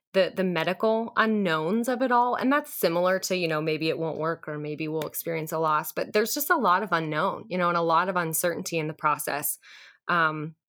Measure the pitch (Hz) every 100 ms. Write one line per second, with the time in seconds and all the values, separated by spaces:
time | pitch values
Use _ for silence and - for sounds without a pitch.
0 | _ 190 180 - 185 170 160 185 220 226
1 | 226 - 220 214 190 160 156 220 240 247
2 | 262 240 247 240 254 285 285 - 180 170
3 | 180 185 - 185 170 156 156 156 160 139
4 | 160 151 156 165 - 151 147 151 156 156
5 | 151 - - 165 156 160 160 151 165 -
6 | - 214 220 - 277 339 214 180 208 170
7 | 160 151 185 151 226 180 175 175 165 165
8 | 185 180 170 156 180 165 190 165 156 156
9 | 151 151 - 143 151 - - - - -
10 | - 175 160 156 151 156